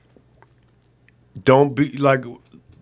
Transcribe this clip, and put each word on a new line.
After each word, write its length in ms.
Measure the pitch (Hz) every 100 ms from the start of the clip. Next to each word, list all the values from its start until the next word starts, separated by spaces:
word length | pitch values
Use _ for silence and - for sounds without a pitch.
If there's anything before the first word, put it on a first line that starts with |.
| _ _ _ _ _ _ _ _ _ _ _ _ _ -
don't 320 | 131 131 143 123
be, 160 | 147 127
like, 260 | 143 135 120 123 _ _ _ _